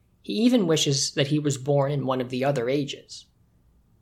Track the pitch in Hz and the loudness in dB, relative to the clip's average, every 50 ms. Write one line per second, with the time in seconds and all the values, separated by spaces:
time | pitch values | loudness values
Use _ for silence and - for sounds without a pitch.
0 | _ _ _ _ - - 196 208 226 247 254 240 185 160 160 143 - 151 139 131 | _ _ _ _ -10 -6 0 2 4 4 4 4 4 2 2 2 2 2 0 0
1 | - - - 156 139 139 147 151 147 147 123 123 131 143 143 139 135 139 147 139 | -2 -2 -2 -2 -2 0 0 0 0 0 -2 -2 -2 0 2 2 2 0 0 -2
2 | 127 127 127 131 123 123 131 127 131 143 143 123 113 123 139 151 135 - - - | -2 -2 -2 -2 -2 -4 -4 -2 0 0 0 0 0 0 0 0 -2 -4 -8 -12
3 | - - - - - _ _ _ _ _ _ _ _ _ _ _ _ _ _ _ | -16 -18 -20 -20 -20 _ _ _ _ _ _ _ _ _ _ _ _ _ _ _